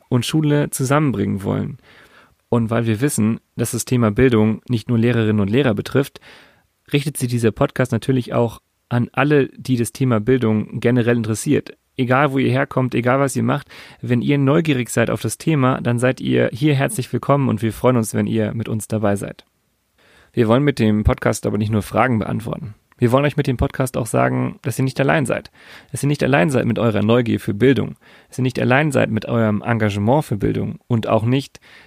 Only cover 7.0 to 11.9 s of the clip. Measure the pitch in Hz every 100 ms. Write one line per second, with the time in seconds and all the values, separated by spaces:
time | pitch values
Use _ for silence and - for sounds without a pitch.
7 | 147 - 123 120 113 - 139 - 127 113
8 | - 131 120 120 117 - _ _ - 120
9 | 117 - 143 147 131 - 127 123 113 -
10 | 131 110 110 131 113 107 - 117 117 123
11 | 117 120 110 110 - 110 - - _